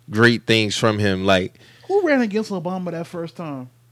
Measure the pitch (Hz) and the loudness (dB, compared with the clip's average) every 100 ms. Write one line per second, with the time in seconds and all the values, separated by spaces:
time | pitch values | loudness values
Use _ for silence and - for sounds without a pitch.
0 | - 107 117 117 - 113 104 - 113 107 | -6 4 4 4 2 2 2 0 0 2
1 | 104 95 98 92 95 - - _ - 403 | 0 0 2 2 2 -8 -20 _ -2 0
2 | 339 269 226 208 214 190 165 185 175 165 | 2 2 0 -2 -4 -6 -6 -6 -6 -8
3 | 170 175 165 - 165 135 127 _ _ | -10 -10 -10 -10 -12 -10 -14 _ _